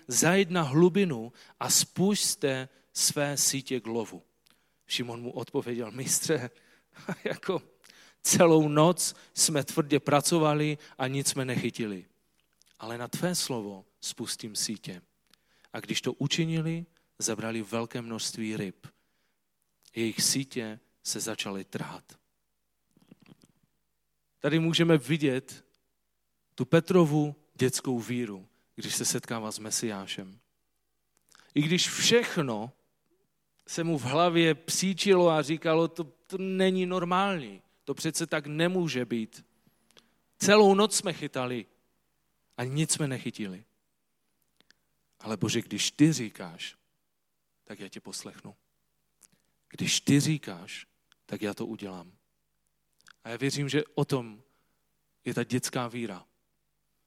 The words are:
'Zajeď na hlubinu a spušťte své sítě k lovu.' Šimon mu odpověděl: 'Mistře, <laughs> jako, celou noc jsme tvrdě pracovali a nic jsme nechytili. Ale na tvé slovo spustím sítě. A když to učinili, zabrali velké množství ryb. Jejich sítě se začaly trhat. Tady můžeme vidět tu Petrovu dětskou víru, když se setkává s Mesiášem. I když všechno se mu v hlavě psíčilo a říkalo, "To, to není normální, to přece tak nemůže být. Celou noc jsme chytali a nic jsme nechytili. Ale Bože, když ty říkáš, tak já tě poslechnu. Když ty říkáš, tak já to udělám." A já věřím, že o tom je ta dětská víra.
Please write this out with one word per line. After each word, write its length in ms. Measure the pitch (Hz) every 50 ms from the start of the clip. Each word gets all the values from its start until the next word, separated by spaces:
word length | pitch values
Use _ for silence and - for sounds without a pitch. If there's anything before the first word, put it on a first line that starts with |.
| - -
'Zajeď 420 | 123 - - 160 180 196 202 160
na 120 | 185 180
hlubinu 720 | 160 131 127 160 175 180 165 202 202 175 139 113 110 123 - - - - - _
a 100 | 120 -
spušťte 1000 | - - - - - - 180 202 208 - - - - - - 139 131 131 131 - - _ _ _ _
své 440 | - - - - 151 143 143 143 127
sítě 420 | - - - 135 135 - 127 123
k 80 | 104 113
lovu.' 360 | 113 117 110 - 95 87 - _ _ _ _ _ _ _ _ _ _ _ _ -
Šimon 340 | - - 123 123 117 117
mu 100 | 120 123
odpověděl: 600 | - 127 117 - - 143 - 117 120 117 120 107
'Mistře, 580 | 104 127 131 - - - - - 160 135 123 120 - _ _ _ _ _ _
<laughs> 380 | _ _ - - - 175 - -
jako, 380 | 208 - - - - 185 151 - - _ _ _ - - - - - _ _ -
celou 440 | - - - 185 165 160 160 156 151
noc 480 | 147 151 156 175 180 - - - - - - - _
jsme 300 | - - - 156 143 131
tvrdě 360 | - - 165 160 139 151 135
pracovali 800 | - - 147 143 - - 175 165 156 151 147 147 151 151 147 - - - - -
a 100 | 131 127
nic 200 | 135 139 135 -
jsme 180 | - 143 131
nechytili. 600 | 131 120 - - 117 - - 113 107 101 92 90 - _ _ _ _ _ _ _ _ _ _ _ _ _ _
Ale 180 | 110 113 117 120
na 100 | 123 120
tvé 280 | - - 165 180 180
slovo 500 | - - - 135 113 104 101 98 95 92 _ _ _
spustím 540 | - - - - 117 - - - - 113 101
sítě. 460 | - - - 110 95 - - 92 90 - _ _ _ _ _ _ _ _ _ _ _ _ _ -
A 60 | 113
když 220 | 101 104 113 -
to 120 | - 127 -
učinili, 720 | - 147 143 - - 160 160 165 160 156 165 165 170 170 - _ _ _ _ _ _
zabrali 420 | - - 110 104 110 113 113 113
velké 400 | 107 98 117 117 117 113 - 123
množství 560 | 117 117 113 113 - - - 120 110 110 110 107
ryb. 300 | 101 95 - - - - - _ _ _ _ _ _ _ _ _ _ _ _ _ _ _ _ _ _ - _
Jejich 260 | 113 113 113 101 -
sítě 580 | - - - 131 139 135 - 127 113 110 107 107 _ _ _ _ _
se 160 | - - 110
začaly 440 | 98 113 107 - - 107 98 98 92
trhat. 400 | - - - - - 85 90 - - - _ _ _ _ _ _ _ _ _ _ _ _ _ _ _ _ _ _ _ - _ _ - - _ _ _ _ _ _ _ _ _ _ _ _ _ _ _ _ _ _ _ _ _
Tady 200 | - 151 147 165
můžeme 380 | 160 165 160 165 170 165 165 151
vidět 680 | 123 131 160 151 147 139 127 131 127 - - - - _ _ _ _ _ _ _ _ _ _ _ _ _ _ _ _ _ _
tu 100 | - 165
Petrovu 680 | - 165 165 160 - 190 180 170 147 147 156 147 147 143 - _ _ _
dětskou 440 | - 131 127 - - - 135 127 120
víru, 480 | 107 107 123 120 120 104 101 92 92 - _ _ _ _ _
když 200 | - 107 107 -
se 100 | - 120
setkává 460 | - - 123 - - 120 113 107 107
s 80 | 104 -
Mesiášem. 800 | 107 110 - - 120 113 104 98 98 92 - - 98 95 98 - _ _ _ _ _ _ _ _ _ _ _ _ _ _ _ _ _ _ _ - _ _ _
I 60 | 147
když 280 | 151 160 180 175 - -
všechno 840 | - - - - 226 240 233 - - 185 147 127 113 104 110 127 - _ _ _ _ _ _ _ _ _ _ _ _ _ _ _ _ _ _ -
se 160 | - 170 165
mu 140 | 170 165 143
v 60 | 117
hlavě 520 | 127 135 160 170 175 170 170 165 160 151
psíčilo 720 | - - - - - 180 190 190 165 - 202 190 180 175 170
a 120 | 160 156
říkalo, 460 | 143 135 165 151 - 165 160 160 165 156
"To, 160 | 160 151 165
to 340 | 143 - _ _ _ 185 185
není 480 | 190 190 190 185 190 190 185 185 180
normální, 760 | 180 180 185 175 175 180 185 196 202 190 165 127 104 98 90 - _ _ _ _
to 100 | - 135
přece 340 | - - 160 151 - 165 160
tak 200 | 165 156 139 147
nemůže 580 | 151 156 165 180 185 185 175 156 123 127 123
být. 400 | 110 120 117 110 - - - - _ _ _ _ _ _ _ _ _ _ - _ _ _ _ _ _ _ _
Celou 360 | - 196 208 214 214 196 196
noc 220 | 190 214 214 -
jsme 180 | - - 190 151
chytali 520 | - 151 143 - 135 127 123 127 120 92 - _ _ _ _ _ _ _ _ _ _ _ _ _ _ _ _ _ -
a 60 | 123
nic 280 | 127 135 147 160 -
jsme 160 | - - 160 139
nechytili. 560 | 131 113 - 123 - - 107 98 92 98 - _ _ _ _ _ _ _ _ _ _ _ _ _ _ _ _ _ _ _ _ _ _ _ _ _ _ _ _ _ _ _
Ale 180 | - 107 110 92
Bože, 240 | 117 107 92 117
když 300 | 107 - 107 101 - -
ty 220 | - - 147 160 156
říkáš, 640 | 127 117 101 - - 95 85 82 82 - - - _ _ _ _ _ _ _ _ _ _ _ _ _ _ _ _ _ _
tak 160 | _ 104 -
já 80 | 101 95
tě 120 | - 110
poslechnu. 560 | - 101 95 - - 104 87 - - 101 95 _ _ _ _ _ _ _ _ _ _ _ _ _ - _ _ _ _ _ _ _ _ _
Když 320 | - - 185 160 - -
ty 180 | - - 139 147
říkáš, 680 | 139 147 156 143 - - 95 85 90 - - - - - _ _ _ _ _ _ _
tak 160 | - 104 98
já 120 | 107 104 98
to 120 | - 117
udělám." 460 | - 110 101 101 98 92 90 85 90 - _ _ _ _ _ _ _ _ _ _ _ _ _ _ _ _ _ _ - - _ _
A 60 | 113
já 80 | 117 113
věřím, 320 | 131 139 135 143 143 135
že 140 | 131 151 - - _
o 100 | - 147
tom 360 | - 143 131 120 113 104 110 - _ _ _ _ _ _ _ _ _ _ _ _ _ _ _ _
je 80 | 123 117
ta 100 | 123 120
dětská 440 | 110 - 127 - - - 135 123 117
víra. 380 | 120 127 117 104 95 87 - _ _ _ _ _ _ _ _ _ _ _ _ _ _ _ _